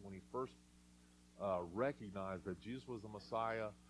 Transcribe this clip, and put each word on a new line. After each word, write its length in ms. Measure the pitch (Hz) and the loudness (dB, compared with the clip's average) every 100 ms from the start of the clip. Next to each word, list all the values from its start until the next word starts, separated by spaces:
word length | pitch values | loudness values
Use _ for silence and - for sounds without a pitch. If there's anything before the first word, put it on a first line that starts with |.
when 140 | 95 | -8
he 60 | 95 - | -8 -4
first, 220 | 127 127 - - - - - - - - - | -2 -2 -4 -20 -20 -20 -20 -20 -20 -20 0
uh, 160 | 98 90 87 | 4 4 2
recognized 720 | 95 135 - 104 98 95 92 | 4 2 2 -4 -2 -2 0
that 160 | 98 85 | -2 -4
Jesus 260 | 101 127 123 | -4 -6 -4
was 160 | 117 | -6
the 60 | 107 | -4
Messiah. 600 | 104 - 113 113 113 107 - | -8 0 2 4 2 0 -4